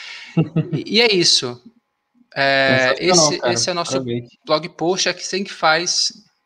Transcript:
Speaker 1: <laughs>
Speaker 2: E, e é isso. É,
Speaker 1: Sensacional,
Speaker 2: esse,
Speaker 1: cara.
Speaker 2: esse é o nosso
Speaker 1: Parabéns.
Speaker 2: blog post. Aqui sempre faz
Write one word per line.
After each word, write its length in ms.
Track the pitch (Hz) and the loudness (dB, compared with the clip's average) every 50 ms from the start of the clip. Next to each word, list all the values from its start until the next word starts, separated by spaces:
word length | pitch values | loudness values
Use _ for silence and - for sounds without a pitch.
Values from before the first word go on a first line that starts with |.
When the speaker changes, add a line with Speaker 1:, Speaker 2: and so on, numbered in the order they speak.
| - - - - - - - | -16 -16 -16 -18 -18 -4 0
Speaker 1:
<laughs> 360 | 165 160 - - 165 - - 151 | 0 0 2 0 -2 -2 -2 -4
Speaker 2:
E, 240 | 131 - - - 214 | -6 -4 0 2 2
e 40 | |
é 120 | 247 226 208 | 4 4 4
isso. 480 | 180 165 - - - 143 123 123 123 _ - _ _ _ _ _ _ _ _ _ _ _ _ - | 2 2 2 2 0 0 -4 -8 -10 _ -20 _ _ _ _ _ _ _ _ _ _ _ _ -2
É, 600 | - 139 139 139 135 135 135 135 131 131 127 - | 0 2 2 4 4 4 4 4 4 4 2 0
Speaker 1:
Sensacional, 200 | - 156 180 185 | 0 0 2 4
Speaker 2:
esse, 240 | 170 156 147 139 - | 4 4 2 0 -2
Speaker 1:
cara. 140 | - 120 117 | -2 -2 -2
Speaker 2:
esse 160 | 117 - 190 | 0 -2 -2
é 20 | |
o 40 | 175 | -2
nosso 160 | 170 170 - | -4 -4 -4
Speaker 1:
Parabéns. 380 | 131 135 131 120 120 120 120 123 - _ _ | -4 -4 -4 -4 -6 -6 -6 -10 -18 _ _
Speaker 2:
blog 240 | 139 151 156 160 180 | -2 -2 -2 -2 -6
post. 400 | - - 160 170 190 190 - 180 | -8 -4 -2 -2 0 0 -2 -2
Aqui 160 | 175 - - | -4 -6 -8
sempre 260 | - - 190 202 - | -8 -6 -6 -6 -8
faz 600 | - - - 160 156 165 175 180 - - - - - - - _ _ _ _ | -6 0 2 2 2 2 0 0 -2 -2 -2 -2 -4 -8 -18 _ _ _ _